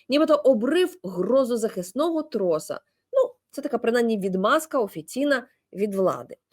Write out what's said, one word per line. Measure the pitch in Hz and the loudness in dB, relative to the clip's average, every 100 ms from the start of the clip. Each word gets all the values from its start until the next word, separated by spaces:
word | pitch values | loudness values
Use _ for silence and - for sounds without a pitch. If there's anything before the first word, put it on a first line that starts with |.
| - | 0
нібито | 285 311 | 2 4
обрив | 302 254 233 254 339 359 - | 4 4 4 2 2 0 -4
грозозахисного | 185 180 185 269 247 233 214 196 175 254 339 320 | -8 -4 2 2 2 0 -2 -6 -6 -2 -2 -2
троса. | 302 214 180 156 - - _ _ _ | -4 -2 0 0 -4 -12 _ _ _
Ну, | 523 508 - _ | 0 0 -2 _
це | - | -10
така | 277 233 | -6 -4
принаймні | 226 240 233 214 | 0 2 2 0
відмазка | 190 185 208 311 320 277 | -2 0 2 0 0 -2
офіційна | 202 165 - 247 285 269 247 _ _ | -2 -6 -10 -2 0 -2 -4 _ _
від | 175 208 | -6 -4
влади. | 196 180 131 123 - _ | 0 0 -2 -8 -20 _